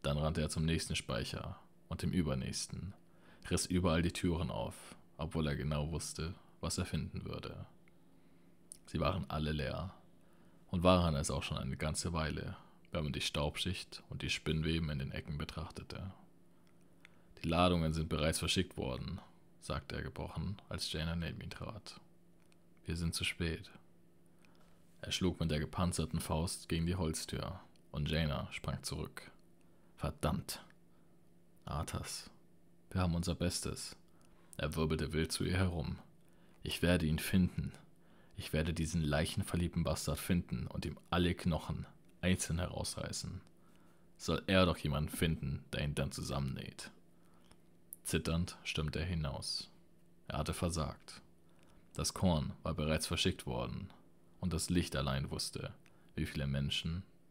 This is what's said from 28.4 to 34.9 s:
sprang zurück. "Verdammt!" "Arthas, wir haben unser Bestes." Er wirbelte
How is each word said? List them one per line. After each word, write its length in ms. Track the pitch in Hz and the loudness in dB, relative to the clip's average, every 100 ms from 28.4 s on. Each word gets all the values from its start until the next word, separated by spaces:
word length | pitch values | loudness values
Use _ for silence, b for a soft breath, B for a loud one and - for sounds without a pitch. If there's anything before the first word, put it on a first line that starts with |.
| - | -4
sprang 300 | - - 67 | -6 -4 -4
zurück. 480 | - 80 - - - - - - b b b - | -4 -6 -6 -8 -16 -20 -20 -20 b b b -6
"Verdammt!" 640 | - - 73 - - - - - - b b b - - - - - | -6 0 0 0 -2 -10 -12 -20 -20 b b b -20 -20 -20 -18 -6
"Arthas, 640 | 71 - 92 - - - - - - - - - | -4 -2 -4 -6 -8 -10 -18 -20 -20 -20 -20 -4
wir 100 | 95 | 2
haben 140 | 90 82 | 2 2
unser 200 | 87 82 | 0 0
Bestes." 640 | 87 - - - - - - B B B B - | 0 0 -4 -6 -8 -12 -18 B B B B -4
Er 200 | 76 80 | -2 0
wirbelte 360 | 80 | 2